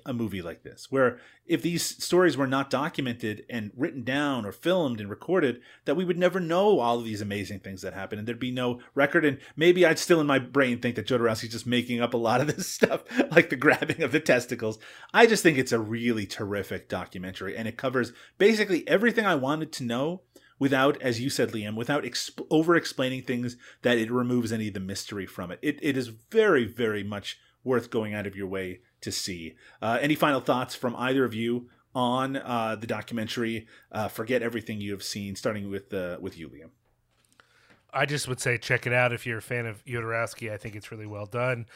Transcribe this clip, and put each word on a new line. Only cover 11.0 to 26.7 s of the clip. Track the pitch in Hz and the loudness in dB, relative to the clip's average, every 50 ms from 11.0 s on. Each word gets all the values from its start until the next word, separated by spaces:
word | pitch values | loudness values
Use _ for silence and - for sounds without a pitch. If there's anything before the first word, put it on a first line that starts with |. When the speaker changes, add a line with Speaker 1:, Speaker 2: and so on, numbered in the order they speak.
| 104 | -2
Speaker 1:
Jodorowsky's | - 131 123 117 117 110 110 - 113 113 | 2 2 4 4 4 2 0 -4 -8 -8
just | 113 - | -6 -2
making | 117 123 123 117 120 123 117 | 0 0 0 0 0 0 0
up | 120 120 123 | 0 0 0
a | 120 | 0
lot | 117 110 110 127 | 2 2 4 2
of | 143 | 2
this | 151 147 - 185 | 0 -2 -4 -4
<laughs> | - - - | -6 -4 0
stuff, | - - - - - - 233 247 - - | 0 0 0 0 -6 -6 -2 0 0 4
like | 160 170 160 - | 6 6 6 6
the | - | 2
grabbing | 131 127 151 127 - - 160 - - 160 | 2 4 4 4 4 2 -2 -2 -2 -2
of | 127 120 | 0 0
the | 156 | 0
testicles. | 156 - 139 123 120 - 127 110 113 110 110 - - - - - - - - | 2 4 2 2 2 -2 -6 -4 -4 -4 -4 -6 -12 -20 -20 -20 -10 0 4
I | 196 240 | 6 8
just | 233 220 - - | 8 6 6 4
think | 175 156 131 | 4 4 4
it's | 131 - - | 2 2 0
a | 117 | 0
really | 110 104 113 117 117 120 117 110 104 | 0 -2 -4 -2 0 0 0 0 -2
terrific | 95 - - 110 98 101 101 92 - 101 90 - - | -4 -6 -6 -4 -4 -2 -4 -4 -4 -6 -8 -8 -6
documentary, | - 92 87 - - 95 90 92 92 - 95 95 - | -6 -6 -6 -6 -10 -12 -10 -10 -10 -8 -8 -8 -6
and | - 113 110 | -6 -6 -8
it | 113 | -6
covers | - - 135 127 131 120 120 - - - - _ - | -4 -4 -2 0 0 0 -2 -4 -16 -20 -8 _ 4
basically | 180 208 226 214 214 196 190 151 - - | 6 6 6 6 2 0 0 -2 0 2
everything | 151 190 214 240 208 233 214 | 2 4 4 4 2 2 2
I | 196 175 | 2 2
wanted | 143 127 131 147 156 160 151 - | 0 0 0 -2 -2 -4 -6 -8
to | - 131 | -8 -6
know | 120 117 123 139 156 175 185 _ _ _ - _ _ _ - | -4 -2 -2 -2 -2 -4 -6 _ _ _ -20 _ _ _ 0
without, | 135 139 135 131 131 143 143 - - | 0 2 4 4 4 4 2 2 0
as | 131 120 110 | -2 -2 -2
you | 123 139 | -2 -2
said, | - - 127 107 104 | 0 0 0 0 0
Liam, | 113 104 104 107 | -4 -6 -6 -6
without | 110 117 - 147 147 101 | -6 -2 -2 -2 -2 -2
exp-, | 123 - - - - - - - - | -4 -6 -6 -8 -8 -10 -12 -4 0
over-explaining | - 156 165 165 175 165 - - - - 135 131 131 131 123 | 2 2 4 6 4 4 2 0 -4 -2 -2 -2 -2 -4 -4
things | - 127 120 123 120 120 - - - - _ - | -4 -4 -2 -2 -4 -6 -8 -16 -20 -10 _ 2
that | 123 123 117 | 4 4 4
it | 110 110 | 2 2
removes | 120 123 123 120 123 123 113 107 113 | 0 0 2 2 2 2 2 0 -2
any | 113 110 107 | -4 -4 -4
of | 98 | -6
the | 101 | -6
mystery | 95 95 98 - - - 110 101 92 | -6 -6 -8 -8 -8 -8 -8 -8 -8
from | 90 - - 95 87 | -10 -10 -10 -10 -10
it. | 87 - | -8 -6
It, | - 147 143 - - | -4 -4 -4 -2 -2
it | 160 139 135 | -2 -2 -2
is | 123 113 | -2 -6
very, | 110 110 _ - - 220 220 208 175 135 120 | -8 -16 _ -2 2 4 6 6 6 4 4
very | 101 | 2